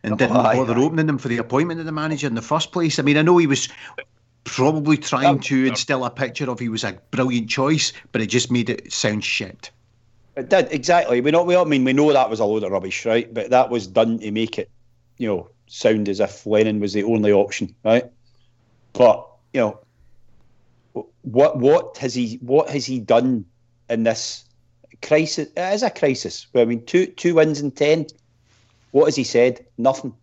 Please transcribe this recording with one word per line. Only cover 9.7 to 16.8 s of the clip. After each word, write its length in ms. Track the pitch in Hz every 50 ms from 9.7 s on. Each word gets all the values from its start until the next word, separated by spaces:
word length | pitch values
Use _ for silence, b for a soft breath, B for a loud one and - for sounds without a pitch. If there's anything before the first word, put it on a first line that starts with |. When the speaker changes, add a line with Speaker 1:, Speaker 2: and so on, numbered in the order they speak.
| _ _ _ _ _ _ _ _ _ _ _ _ _
Speaker 2:
It 120 | 143 127 -
did, 180 | 196 190 147 -
exactly. 520 | 160 143 123 175 175 175 156 113 123 123
We 100 | 123 147
know, 120 | 151 170 175
we 120 | 175 180
all, 100 | 180 180
I 40 | 156
mean, 160 | 147 135 127
we 80 | 131 131
know 180 | 139 147 151
that 180 | 143 135 123 110
was 120 | 113 107
a 40 | 110
load 200 | 101 107 110 104
of 60 | 92 98
rubbish, 320 | 95 90 95 95 - -
right? 280 | 117 113 120 120 117 113
But 180 | 117 107 -
that 180 | 127 127 127 -
was 180 | 123 117 101
done 320 | 92 95 113 113 113 113 113
to 120 | 110 107
make 280 | 104 110 113 104 - -
it, 100 | 92 _ _ _ _ _ _ _ _ _ _
you 120 | _ 127 110
know, 200 | 101 87 80 - _ _ _
sound 420 | _ - - - - 110 107 104 98
as 100 | 98 98
if 260 | 107 95 - - _
Lennon 360 | 107 107 104 110 110 107 107